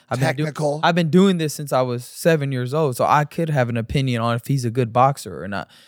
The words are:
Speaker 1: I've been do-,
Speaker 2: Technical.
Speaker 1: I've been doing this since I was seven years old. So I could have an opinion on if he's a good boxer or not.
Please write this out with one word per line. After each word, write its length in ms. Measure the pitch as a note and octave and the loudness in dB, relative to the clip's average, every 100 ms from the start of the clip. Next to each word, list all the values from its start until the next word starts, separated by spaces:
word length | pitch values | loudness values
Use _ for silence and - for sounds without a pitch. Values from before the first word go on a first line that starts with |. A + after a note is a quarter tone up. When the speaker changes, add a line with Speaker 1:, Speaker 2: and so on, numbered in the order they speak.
| _ | _
Speaker 1:
I've 120 | B2 | -2
been 160 | D#3+ C#3 | 0 0
do-, 80 | |
Speaker 2:
Technical. 360 | D#3 C#3 D3+ D3+ | -4 -2 -2 0
Speaker 1:
I've 100 | E3 | 0
been 160 | F3 E3 | 2 4
doing 280 | F3+ G3 F3+ | 4 4 2
this 140 | D#3 | -2
since 200 | - D3 | -6 -2
I 100 | C3+ | 0
was 220 | B2+ A#2+ | 0 -2
seven 480 | B2 - E3+ D#3+ C#3 | -8 -2 2 2 0
years 200 | C3 B2 | -4 -2
old. 240 | D3 D#3 A#2+ | 0 0 0
So 80 | |
I 200 | F#2+ C#3+ | 2 2
could 260 | D3 - E3 | 2 -2 -2
have 180 | D3 A#2+ | 0 0
an 80 | A#2 | -2
opinion 460 | A2 C#3+ C3+ A#2+ | -2 -2 -2 -2
on 140 | A#2 A#2 | 0 -2
if 100 | - | -2
he's 180 | C#3 | -2
a 60 | A#2+ | 0
good 220 | A#2 A#2+ | -2 0
boxer 500 | A#2 C3 C#3+ G#2+ D2+ | 4 2 2 -8 -10
or 60 | F2+ | -8
not. 200 | G2 - - | -8 -10 -14